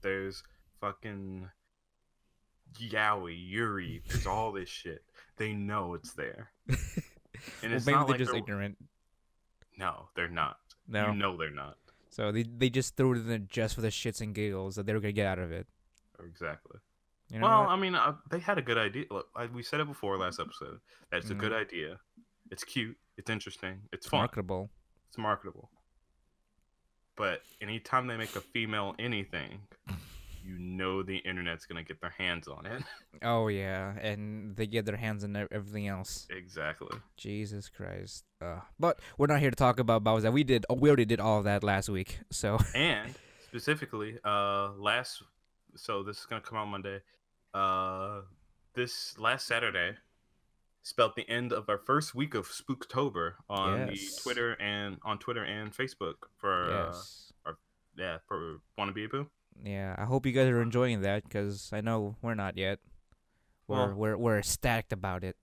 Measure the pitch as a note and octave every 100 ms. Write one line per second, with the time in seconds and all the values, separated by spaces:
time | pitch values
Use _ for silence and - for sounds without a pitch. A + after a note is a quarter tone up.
0 | G2 G2 G2 F#2+ - _ _ _ G#2 G2
1 | A2 G2+ G2 F#2+ F#2 - _ _ _ _
2 | _ _ _ _ _ _ _ - A#2 A2
3 | G#2+ G#2 F2 E2+ F2+ G2+ A#2 G2 F2 E2
4 | - - F#2+ G2+ A2 G2 F2+ - F2 D#2+
5 | _ - - - G#2+ G#2 G2+ G#2 F2+ E2+
6 | - - C2+ - A2 _ - C3 - -
7 | - - _ - - - A2+ A#2 A#2+ C#3
8 | C#3 B2+ B2+ B2 G2+ G2+ G2+ G2 - _
9 | _ _ _ _ _ _ - - F#2 -
10 | E2+ - F2 E2+ D2+ - _ - - G#2+
11 | G#2 G#2 G2 F2 D#2+ C#2+ C#2+ - _ _
12 | _ - G#2+ G#2+ A#2 A#2 B2+ B2 B2+ -
13 | C3 B2 A2+ A2+ G2 - A2 - A2+ -
14 | A#2+ G#2+ G#2+ G#2 G#2+ F#2+ F#2+ G2 G2 A2
15 | G#2 G#2 G2 F2+ F2+ E2 F#2 _ _ _
16 | _ - E2+ E2+ E2+ D2+ - - _ _
17 | _ _ _ A2 G3 A3+ G3+ F#3 F#3+ F3+
18 | - D3+ - E3+ F3 G3 B2+ A2+ G#2+ A2
19 | - G2 - - A#2 B2 A#2+ D3+ D3+ C#3
20 | G2+ G2 F#2 - D#2 - C2+ D2+ _ -
21 | _ F2 G#2+ G2 G#2+ A2 G2+ F2 D#2 F#2
22 | _ - _ _ - - - - A2+ -
23 | _ - - A2 - - F#2 F#2+ G#2 -
24 | - D3 A#2+ - F#2 F#2 G#2 - _ _
25 | _ - G#2+ G2+ G2 - - _ _ _
26 | _ _ _ _ _ _ _ _ _ _
27 | _ - G2+ F2 - - G#2 A2+ - C3
28 | B2 A#2 A2 - - A#2+ A2 G#2+ G2 -
29 | A#2 A2 G2 E2+ C2+ G2 G#2 - - F2
30 | - - - - F#2+ F#2 F2+ F#2 F#2 F#2+
31 | F#2+ F#2+ - F#2 F2 E2 - E2+ D#2+ D#2+
32 | F2+ - F#2 E2+ - C#2+ F2 A2+ C3+ -
33 | - - A2+ A#2 A2 G2 F#2+ F#2+ F#2+ G#2
34 | G#2+ G#2 G#2 G#2+ G#2+ G2+ G#2+ A2+ G#2+ G#2
35 | A2 G#2+ G2+ G2+ G#2 G#2+ G2+ G#2 G2+ G2
36 | F#2+ - - F#2 F2+ E2+ D2+ D#2 - -
37 | - - G#2 G#2 G#2 G#2 G2+ - F#2 F#2
38 | F#2+ - - _ F2 E2+ - - E3 -
39 | - - C#3+ D3 C#3 B2 C3 A#2+ A#2 A2+
40 | G#2+ A2 A2 B2+ C#3 B2 G2+ B2 D3 C#3
41 | A2 A2+ G#2+ G#2+ G2+ G2+ G#2 G2 G2 G2
42 | F#2+ - - - A2 G#2+ G#2+ A#2+ D#3+ A#2
43 | A2+ C3 - - - A#2+ B2+ D3+ C#3 A2
44 | G#2+ A2+ G#2 G2+ G2+ G2+ G2+ G2+ G#2 A#2
45 | B2+ - - _ _ _ _ - - G#2
46 | G2 G#2 - A2+ - A2 G#2+ G2+ G2 G2
47 | - _ _ _ _ G2 F#2+ F#2+ F#2+ F#2+
48 | F#2+ G#2 F#2+ - _ _ _ - B2 -
49 | - - A2 C3 - A#2 A#2 F#2+ F2 A#2+
50 | _ _ _ _ _ _ _ _ - -
51 | A2+ - - A#2 B2 A#2 A2 G#2 - C#3
52 | D#3 B2 D3+ A2+ F#2+ - - C3+ - B2
53 | C#3 F#2+ E2 - - G2+ G2 G#2 C3 G2
54 | G2 - - B2 A#2+ A2+ G#2 G#2 G2+ F#2+
55 | - G#2 - A#2 G#2 G#2 G#2+ - C3 -
56 | F2+ D#2 - _ G2+ F#2 F2 E2+ E2+ F2
57 | G2 - - - - D#2+ _ _ _ C#2
58 | F#2 E2 _ F#2+ E2 D#2 _ - G2 G2
59 | G#2+ C#3 D3 _ _ - G2+ G2 G2 F#2
60 | G#2+ C3 C3 B2+ C3 A#2+ A2+ A#2 B2+ A2+
61 | G2 G#2 - G#2 G2+ G2 - G#2+ G#2+ A2+
62 | G#2 G#2+ A#2 A2 G2 F2+ F#2+ G2+ _ -
63 | _ _ _ _ _ _ _ G#2 B2 G2
64 | G#2+ G#2+ A#2 G#2+ G2+ - B2+ A#2 A2 G2+
65 | F#2+ F#2 F#2 F2+